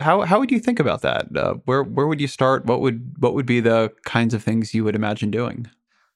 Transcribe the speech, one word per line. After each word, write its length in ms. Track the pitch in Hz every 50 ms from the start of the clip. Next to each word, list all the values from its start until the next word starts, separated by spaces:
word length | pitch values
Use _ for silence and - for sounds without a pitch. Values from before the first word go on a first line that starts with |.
how, 200 | 143 156 175 202
how 180 | - 160 190 220
would 120 | 269 262
you 80 | 254 226
think 200 | - 254 240 -
about 240 | 147 110 78 - -
that? 240 | - - - - - -
Uh, 200 | 71 - 87 90 - -
where, 180 | 127 127 139 139
where 240 | - 113 135 143 156
would 140 | 160 143
you 60 | 143 135
start? 380 | - - 135 131 135 - -
What 160 | 113 123 127
would, 340 | 135 131 117 117 123 127 - -
what 160 | 127 123 -
would 100 | 143 131
be 140 | 120 120 120
the 340 | 113 117 113 113 110 107 - _ -
kinds 280 | - - 117 117 117 113
of 100 | 107 -
things 300 | 113 110 113 110 - -
you 100 | 110 110
would 120 | 107 104
imagine 340 | 107 107 104 107 110 110 107
doing? 380 | 101 113 120 120 - - 120 - _ _ _ _ _ _ _ _ _